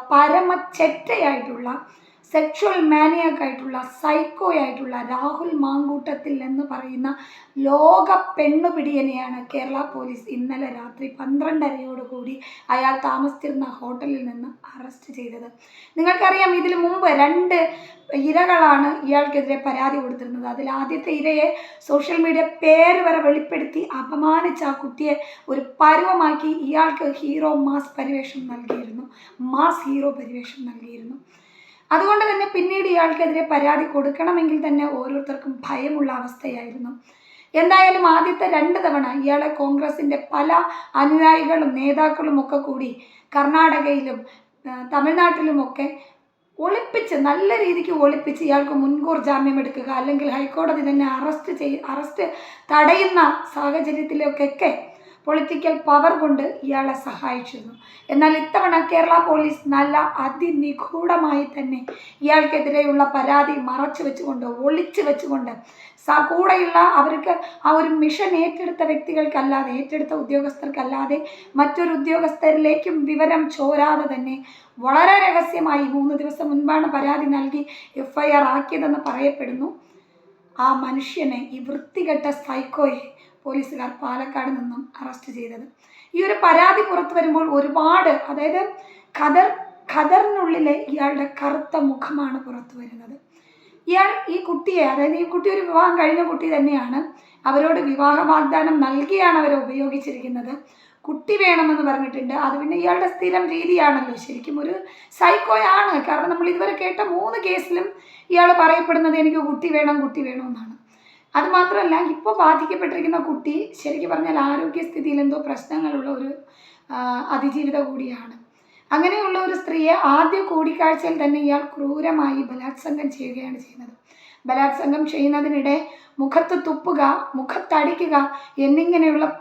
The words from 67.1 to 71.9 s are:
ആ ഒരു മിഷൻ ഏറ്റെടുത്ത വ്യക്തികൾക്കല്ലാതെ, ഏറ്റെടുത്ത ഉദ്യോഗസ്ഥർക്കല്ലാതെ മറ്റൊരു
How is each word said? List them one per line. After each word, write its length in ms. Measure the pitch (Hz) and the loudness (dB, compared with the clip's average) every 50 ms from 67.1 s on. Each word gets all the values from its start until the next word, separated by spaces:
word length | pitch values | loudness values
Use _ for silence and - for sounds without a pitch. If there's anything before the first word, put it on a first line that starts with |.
| 311 294 - 370 339 - - - - - - | 0 -4 -2 -2 -2 -2 -2 -12 -14 -4 0
ആ 60 | 294 | 2
ഒരു 200 | 311 320 320 311 320 | 2 2 2 2 2
മിഷൻ 360 | 311 302 311 - - 392 370 359 | 2 2 0 0 0 -2 0 2
ഏറ്റെടുത്ത 460 | 330 330 320 - - 359 349 339 - | 2 0 0 -2 -6 -8 -8 -4 -2
വ്യക്തികൾക്കല്ലാതെ, 920 | 320 311 302 285 - 330 311 311 294 294 - 277 277 277 277 269 269 254 | 0 0 0 -2 -2 -4 -2 -2 -2 0 0 -2 0 0 0 -2 -2 -4
ഏറ്റെടുത്ത 420 | 247 269 277 - 311 302 - - 311 | -6 -8 -6 -6 -6 -6 -4 -4 -4
ഉദ്യോഗസ്ഥർക്കല്ലാതെ 1040 | 302 247 254 277 277 277 285 - - 285 277 - 277 254 254 269 269 269 277 285 302 - - - - - - - | -6 -4 -2 -2 -2 -2 -2 -8 -8 -10 -10 -8 -6 -6 -6 -4 -6 -4 -2 -4 -4 -4 -10 -16 -20 -20 -8 0
മറ്റൊരു 360 | 277 294 285 - 349 349 330 | 0 0 0 2 -2 -2 -2